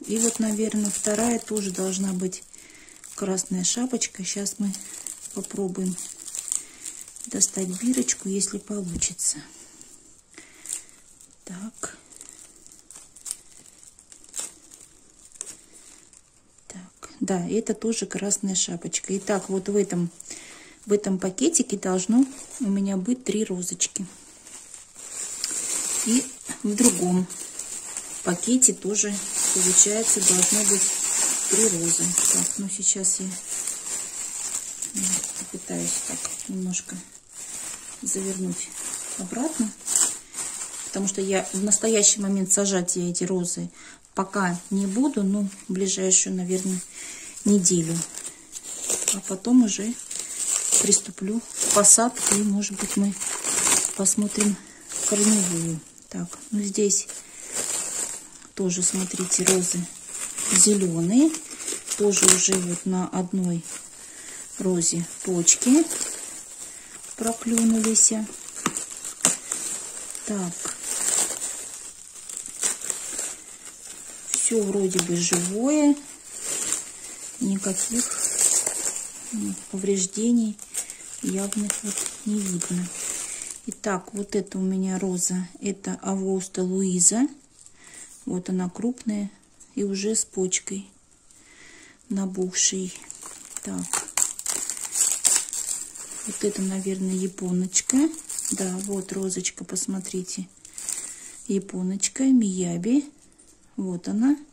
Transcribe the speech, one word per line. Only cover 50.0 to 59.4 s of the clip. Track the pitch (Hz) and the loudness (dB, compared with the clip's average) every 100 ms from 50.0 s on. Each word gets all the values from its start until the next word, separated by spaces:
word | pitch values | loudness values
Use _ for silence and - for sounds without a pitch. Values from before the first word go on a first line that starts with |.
| - - - - - - - - | -8 -10 -8 -6 -2 0 2 4
приступлю | - 208 - - 190 220 | 6 4 2 -6 -2 -2
к | - - - | -4 -4 2
посадке, | - 202 - 233 - - 202 | 6 8 8 6 0 0 2
и, | |
может | 208 202 208 190 | 4 2 0 -2
быть, | 196 - | -4 0
мы | 202 190 - - - - - - - - | 0 0 -4 -4 -2 2 4 4 2 2
посмотрим | 196 - 208 - 208 190 - - - - - | 2 4 2 2 2 2 -4 -18 -10 -4 0
корневую. | 202 208 214 180 170 165 160 - - - | 4 6 6 4 0 0 -4 -8 -20 -12
Так, | 190 175 - - | -8 -8 -8 -4
ну | 208 | -2
здесь | 202 196 202 185 - - - - - - - - - - - - - - - | 0 2 4 2 0 -8 -16 -16 -8 -6 -4 -4 -4 -4 -6 -8 -14 -20 -12
тоже, | - 190 180 | -2 -2 2
смотрите, | 180 190 185 - 180 - | 0 0 -2 -2 0 2